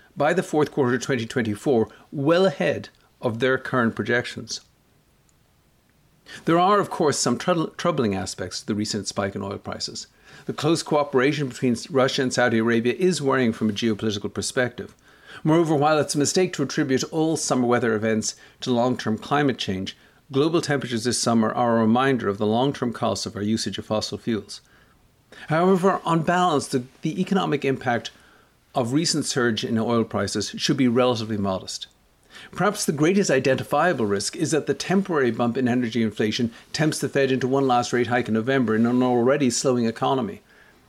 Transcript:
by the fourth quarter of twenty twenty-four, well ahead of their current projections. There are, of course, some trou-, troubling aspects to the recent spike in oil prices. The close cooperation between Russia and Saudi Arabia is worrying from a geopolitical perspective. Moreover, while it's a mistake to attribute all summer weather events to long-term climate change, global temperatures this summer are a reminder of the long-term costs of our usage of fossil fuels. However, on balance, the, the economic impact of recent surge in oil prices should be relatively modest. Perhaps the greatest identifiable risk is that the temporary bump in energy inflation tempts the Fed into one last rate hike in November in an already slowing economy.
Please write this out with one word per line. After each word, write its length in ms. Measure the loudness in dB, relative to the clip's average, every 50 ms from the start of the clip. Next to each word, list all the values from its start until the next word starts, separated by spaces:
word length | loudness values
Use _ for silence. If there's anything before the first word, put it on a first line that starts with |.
| _ _ _
by 160 | -2 0 0 2
the 100 | 0 0
fourth 300 | 0 0 0 0 0 2
quarter 220 | 0 2 2 2
of 80 | 0 0
twenty 240 | -2 -2 -2 -2
twenty-four, 600 | -4 -2 -2 -2 -2 -2 -2 0 2 2 2 2 0 -4 -12 -20 _
well 360 | -8 -2 0 2 4 4 4
ahead 420 | 2 2 0 -2 -2 -2 -4 -6 -12 -18 _ _ _ _ _
of 180 | -6 -4 -2 0
their 200 | 0 0 0 0
current 360 | -2 -2 0 0 2 2 0
projections. 680 | -2 -2 -2 -2 -2 -2 -4 -8 -12 -12 -12 -12 -14 -14 _ _ _ _ _ _ _ _ _ _ _ _ _ _ _ _ _ _ _ _ _ _ _ _ _ _ _ _ _ _ _ _ -20 -20 -6 -2
There 120 | 2 4 4
are, 220 | 4 4 4 4
of 80 | 2 0
course, 300 | -2 0 0 2 2 0
some 180 | 0 0 0
trou-, 380 | 0 0 0 0 0 0 -4 -6
troubling 380 | -4 -2 -2 0 0 0 0 0
aspects 460 | -2 -4 -8 -8 -10 -10 -10 -10 -8
to 60 | -6
the 80 | -4 -4
recent 320 | -4 -4 -4 -4 -6 -6
spike 280 | -6 -6 -4 -4 -4 -4
in 80 | -6 -8
oil 160 | -8 -8 -10
prices. 480 | -10 -12 -10 -10 -10 -10 -10 -12 -16 -16 _ _ _ -20 -20 -14 -12
The 80 | -10 -8
close 280 | -4 0 0 0 0 0
cooperation 680 | 0 0 0 0 2 2 2 2 2 2 0 -4 -6
between 280 | -4 -2 0 0 0 0 -2 -2
Russia 320 | 0 2 2 2 2 0 -2
and 100 | 0 0
Saudi 260 | 2 2 2 2 2
Arabia 360 | 2 2 2 2 2 0 0
is 260 | 2 2 0 0 0
worrying 320 | 0 0 2 2 2 0 0
from 160 | 0 -2 -2
a 60 | -2
geopolitical 580 | 0 0 0 0 0 -2 -4 -4 -4 -6 -6 -6
perspective. 640 | -6 -6 -4 -2 -2 -2 -2 -4 -8 -14 -16 -16 _ _ _ -20 _ -20 -20 -14 -4 0
Moreover, 300 | 2 4 4 4 4 2
while 240 | 2 4 4 4 2
it's 160 | 2 0 0
a 40 | 0
mistake 360 | 0 0 2 2 0 0 0
to 80 | -2 -4
attribute 420 | -2 -2 -2 0 2 0 0 0
all 320 | -2 -2 -2 0 0 0
summer 300 | -2 -2 0 0 2 2
weather 280 | 2 2 2 2 2 0
events 420 | 0 0 0 0 0 -2 -4 -6 -10 -14 -20 -18 _ -4
to 100 | -2 0
long-term 460 | 2 2 0 0 -2 -2 -4 -4 -4
climate 400 | -4 -2 0 2 2 2 0 -2
change, 380 | -4 -4 -4 -4 -6 -8 -10 -14 _ _ _ _ _ -4
global 300 | 0 0 0 2 2 0 0
temperatures 420 | 0 -2 -2 -2 -4 -4 -4 -2
this 160 | -2 -2 -2
summer 320 | 0 2 2 2 2 2 0
are 240 | 0 0 2 2
a 40 | 2
reminder 480 | 4 4 4 4 2 2 0 0 0 -2
of 100 | -2 0
the 80 | 0
long-term 460 | 0 2 2 2 0 -2 -2 -4 -6 -4
costs 340 | -2 -2 -2 -2 -4 -6
of 100 | -8 -6
our 60 | -4 -2
usage 340 | 0 0 -2 -2 -4 -6 -8
of 60 | -6
fossil 320 | -4 -4 -4 -2 -4 -6
fuels. 460 | -6 -4 -4 -4 -4 -4 -8 -14 -18 -20 _ _ _ _ _ _ _ _ _ _ _ _ _ -20 -16 -6 -2
However, 520 | 0 2 4 4 4 4 4 2 2 2 0
on 180 | 0 0 0 2
balance, 460 | 2 2 2 2 2 2 0 0 0
the, 160 | -2 -4 -4 -6 -10 _ -6
the 180 | -4 -2 -2
economic 440 | -2 0 0 0 0 0 -2 -2 0
impact 460 | -2 -2 -2 -2 -2 -2 -2 -2 -6 -14 _ _ _ _ _ _ _ _ _ _ _ -4
of 200 | -4 -2 0 0
recent 320 | 0 0 0 0 -2 -2
surge 380 | -2 0 0 2 2 0 0 -2
in 140 | -2 0 0
oil 260 | 0 2 2 2 0
prices 500 | 0 0 -2 -2 -2 -2 -4 -4 -4 -6
should 220 | -4 -2 0 2 2
be 100 | 2 2
relatively 480 | 4 4 4 2 2 0 -2 -4 -4
modest. 500 | -2 -2 -2 -2 -4 -6 -10 -12 -12 -14 -16 _ _ _ _ _ _ _ _ -20 -20 -20 -10
Perhaps 340 | -4 -2 0 0 0 0 -2
the 80 | -2 0
greatest 380 | 2 2 2 4 4 2 2
identifiable 760 | 2 2 2 2 2 0 0 -2 0 2 2 2 2 0 0
risk 300 | 0 0 -2 -2 -4 -4
is 140 | -4 -2 0
that 160 | 0 0 0
the 80 | -2 -4
temporary 560 | -4 -2 0 0 0 0 0 0 0 2 2
bump 260 | 0 0 0 -2 0
in 120 | 0 0 0
energy 340 | 0 0 -2 -2 0 0 0
inflation 500 | 0 0 -2 -2 -2 0 0 -2 -4 -4 -8 -16 -8 -4
tempts 260 | -2 0 0 0 -2
the 100 | -4 -2
Fed 220 | 0 2 2 2
into 160 | 2 0 0
one 200 | 0 0 2 2
last 260 | 2 2 2 0 0 0
rate 160 | 0 0 2
hike 200 | 0 0 0 0
in 60 | 0
November 400 | 0 0 0 0 2 2 2 2
in 120 | 2 2
an 160 | 2 2 2 2
already 460 | 2 2 4 4 4 4 4 2 0
slowing 360 | 0 0 0 0 2 2 0
economy. 580 | -2 -2 -2 -2 0 0 0 -2 -4 -8 -10 -16 _ _ -20 -20 -20 _ _ _